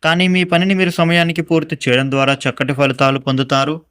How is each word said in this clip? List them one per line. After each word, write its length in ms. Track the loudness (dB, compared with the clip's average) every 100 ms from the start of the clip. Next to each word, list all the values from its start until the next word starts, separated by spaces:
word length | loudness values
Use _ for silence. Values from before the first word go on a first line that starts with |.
కానీ 220 | 2 2 2
మీ 140 | 2
పనిని 300 | 2 0 0 0
మీరు 100 | 0
సమయానికి 520 | 0 2 2 0 -2
పూర్తి 340 | 0 -2 -2 -6
చేయడం 320 | 0 0 0
ద్వారా 220 | 0 0
చక్కటి 400 | 0 -2 -4 -4
ఫలితాలు 460 | 0 -2 2 0 0
పొందుతారు. 560 | -2 -2 0 -2 -2 -6 _